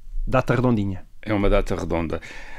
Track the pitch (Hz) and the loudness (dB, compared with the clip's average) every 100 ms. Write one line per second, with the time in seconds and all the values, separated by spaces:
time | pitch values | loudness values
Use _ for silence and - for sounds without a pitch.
0 | - - - 127 - 123 123 117 101 90 | -8 -4 0 2 2 2 4 2 0 -6
1 | - - - 107 101 101 - 92 82 82 | -10 -12 -2 2 4 4 2 -2 -2 -2
2 | 80 - - - - | -2 -4 -8 -14 -12